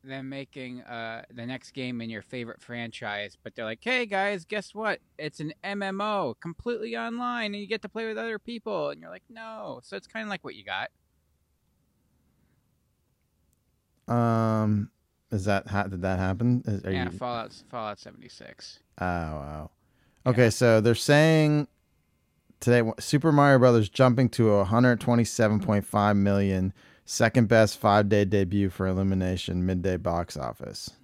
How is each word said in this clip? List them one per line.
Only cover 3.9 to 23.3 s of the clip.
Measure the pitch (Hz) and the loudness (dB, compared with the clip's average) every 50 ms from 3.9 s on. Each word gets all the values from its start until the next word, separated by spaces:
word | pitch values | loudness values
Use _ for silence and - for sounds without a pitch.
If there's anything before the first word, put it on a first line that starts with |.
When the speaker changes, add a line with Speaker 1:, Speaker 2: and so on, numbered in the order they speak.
| 254 254 240 | -4 -4 -4
Speaker 1:
guys, | 208 202 190 196 202 208 185 160 | -2 -2 -2 -2 -2 -4 -6 -8
guess | _ 208 214 190 - _ | _ -8 -8 -8 -10 _
what? | 202 220 214 180 - _ _ _ - | -8 -6 -6 -6 -6 _ _ _ -12
It's | 156 151 _ - | -12 -12 _ -8
an | 156 156 - _ - | -10 -10 -10 _ -10
M | 190 202 202 | -8 -8 -6
M | 202 196 190 196 | -6 -6 -6 -4
O, | 208 214 208 202 180 127 110 _ | -4 -2 -2 -2 -2 -4 -6 _
completely | - 170 165 - - 240 240 220 214 233 226 | -12 -14 -14 -10 -8 -8 -6 -6 -8 -8 -8
online, | 233 233 233 233 240 247 247 240 240 220 208 202 | -8 -8 -8 -8 -8 -6 -6 -6 -6 -6 -6 -8
and | 202 | -10
you | 208 | -8
get | 190 226 214 | -8 -8 -8
to | - 202 | -8 -10
play | _ 226 226 | _ -10 -8
with | 220 220 220 | -8 -8 -8
other | 226 226 220 214 | -8 -8 -10 -10
people." | _ - 240 226 _ 226 202 170 147 143 | _ -12 -14 -12 _ -6 -6 -4 -4 -6
And | 147 151 | -8 -10
you're | 165 165 | -16 -20
like, | 175 190 _ _ | -20 -20 _ _
"No." | 233 226 226 226 220 214 208 170 131 123 | -20 -18 -16 -16 -14 -14 -14 -14 -14 -16
So | _ - 196 | _ -14 -16
it's | 196 - | -16 -16
kinda | _ _ 226 220 208 | _ _ -12 -10 -10
like | 196 180 - | -10 -12 -12
what | 131 - | -14 -16
you | 107 95 | -14 -12
got. | 101 92 95 117 - _ _ _ _ _ _ _ _ _ _ _ _ _ _ _ _ _ _ _ _ _ _ _ _ _ _ _ _ _ _ _ _ _ _ _ _ _ _ _ _ _ _ _ _ _ _ _ _ _ _ _ _ _ _ _ _ _ _ _ _ _ _ _ - 117 | -10 -8 -8 -8 -10 _ _ _ _ _ _ _ _ _ _ _ _ _ _ _ _ _ _ _ _ _ _ _ _ _ _ _ _ _ _ _ _ _ _ _ _ _ _ _ _ _ _ _ _ _ _ _ _ _ _ _ _ _ _ _ _ _ _ _ _ _ _ _ -4 -2
Speaker 2:
Um, | 120 117 117 113 113 113 110 110 110 107 104 107 101 101 - _ _ _ _ _ _ _ _ | 0 2 2 2 2 2 2 2 2 2 2 2 0 -2 -4 _ _ _ _ _ _ _ _
is | 117 101 90 | -6 -4 0
that | 104 98 98 - - | 0 0 0 -2 -2
ha-, | 98 101 98 | -4 -4 -2
did | 95 95 87 | -4 -6 -4
that | 90 95 95 92 | -2 -2 -2 0
happen? | 95 92 95 92 117 123 123 123 - | 0 -2 -2 0 0 0 0 0 0
Is, | 117 104 98 - | -4 -4 -4 -4
are | 92 | -4
Speaker 1:
Yeah, | 95 92 90 90 | -4 -4 -4 -6
Speaker 2:
you | 87 98 | -8 -8
Speaker 1:
Fallout, | 127 123 120 117 110 107 - - _ _ | -6 -6 -6 -6 -8 -10 -14 -20 _ _
Fallout | - 120 110 107 104 _ | -10 -8 -6 -8 -8 _
seventy-six. | - - - - - - - - - - - - - - - _ _ _ _ - | -14 -20 -20 -20 -20 -20 -20 -20 -20 -20 -20 -18 -20 -20 -20 _ _ _ _ -6
Speaker 2:
Oh, | 90 | -4
wow. | 90 87 87 82 78 78 76 69 73 76 76 76 - _ _ _ _ _ _ _ _ _ _ _ | -4 -2 -4 -4 -6 -6 -8 -8 -10 -10 -12 -12 -14 _ _ _ _ _ _ _ _ _ _ _
Speaker 1:
Yeah. | 127 | 0
Speaker 2:
Okay, | 123 123 123 113 | 4 4 4 4
so | - - 127 117 113 110 | 4 4 4 6 6 6
they're | 104 120 117 | 6 4 2
saying | - - - 147 147 156 160 160 156 151 151 151 147 143 - _ _ _ _ _ _ _ _ _ _ _ _ _ _ _ _ _ _ | 2 4 4 6 6 6 6 6 4 4 4 2 0 -2 -4 _ _ _ _ _ _ _ _ _ _ _ _ _ _ _ _ _ _
today, | - 120 120 120 | 2 4 4 4
w-, | 113 110 - - | 4 0 -4 -6
Super | - - - 143 143 160 | -4 0 0 2 4 4